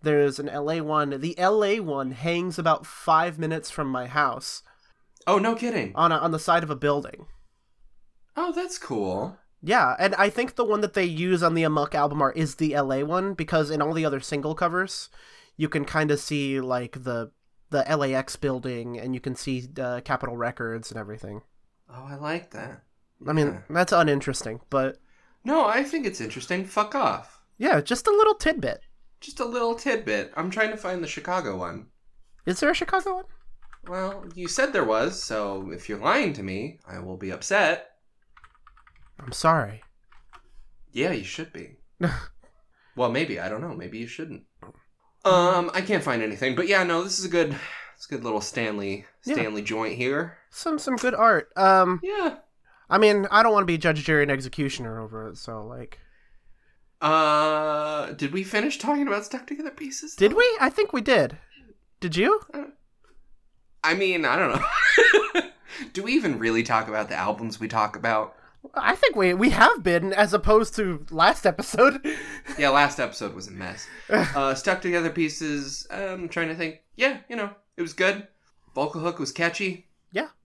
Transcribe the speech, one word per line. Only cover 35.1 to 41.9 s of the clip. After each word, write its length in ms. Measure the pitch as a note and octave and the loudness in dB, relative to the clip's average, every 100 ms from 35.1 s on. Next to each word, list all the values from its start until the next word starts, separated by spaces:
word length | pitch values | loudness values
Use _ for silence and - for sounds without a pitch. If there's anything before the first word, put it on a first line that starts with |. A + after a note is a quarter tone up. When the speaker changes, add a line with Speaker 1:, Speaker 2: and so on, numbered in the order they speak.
| F#3 | -4
Speaker 2:
so 480 | - A2 G2+ G2 F#2+ | -6 -4 -4 -6 -8
if 160 | E2 - | -12 -8
you're 80 | G#2 | -4
lying 340 | B2 A#3+ G#3+ | 0 0 0
to 80 | C#3 | -4
me, 380 | F#2+ F#2+ C3+ - - | -8 -6 -8 -12 -16
I 120 | F#2 | -14
will 180 | F#2 F#2 | -12 -10
be 140 | F#2+ | -8
upset. 600 | F2+ - G3 E3+ E3+ - _ _ _ _ - - _ - _ _ _ - - | -8 0 2 2 0 -6 _ _ _ _ -20 -20 _ -20 _ _ _ -20 -18
Speaker 1:
I'm 100 | B2+ | -12
sorry. 500 | - D#3+ D#3+ G#2+ G#2+ - _ _ - - - _ - - - - | 0 2 4 0 -10 -20 _ _ -20 -20 -20 _ -20 -20 -20 -12
Speaker 2:
Yeah, 220 | - E3 | -4 -2
you 100 | C#3 | -2
should 300 | F#2+ - E3 | -6 -10 -12
be. 240 | - - - - | -12 -18 -20 -20